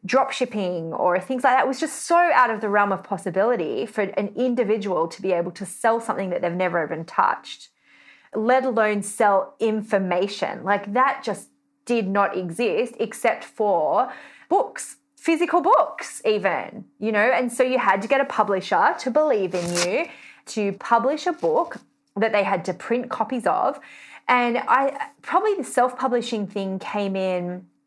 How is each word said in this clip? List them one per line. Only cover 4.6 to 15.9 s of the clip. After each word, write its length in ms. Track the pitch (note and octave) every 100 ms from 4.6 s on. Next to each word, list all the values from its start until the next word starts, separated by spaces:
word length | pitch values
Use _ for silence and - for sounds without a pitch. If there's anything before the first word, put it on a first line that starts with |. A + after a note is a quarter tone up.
| G#3 A3 G3+ F3 E3
to 140 | -
be 100 | F#3+
able 200 | F3 F3
to 140 | F3 F#3+
sell 360 | - A#3 A#3
something 280 | A3+ - F#3+
that 100 | F3+
they've 100 | F3
never 320 | F3 F#3 E3+
even 220 | D3+ D#3 E3
touched, 640 | - - - - - - _ _ _ - - _ -
let 300 | A3 C4 C4
alone 360 | A3+ G#3+ G#3
sell 540 | - - G#3+ G3 F#3+ -
information. 1040 | A3+ G#3+ G#3 G3+ F#3 F3+ G3 - - - F3
Like, 260 | G3+ G3+
that 300 | G#3 C4+ -
just 240 | - F3+ - _ _ _ -
did 220 | A#3+ F#3+
not 280 | G3 G3+ -
exist 580 | F3+ E3 A#3+ F3 A#3+ -
except 440 | A3+ - A#3+ -
for 680 | - - G#3+ F3+ D3+ F3 B3 - - - _
books, 480 | C#4+ C5 - - - _ _
physical 440 | - E4 F4 F4
books 600 | D4 B4+ -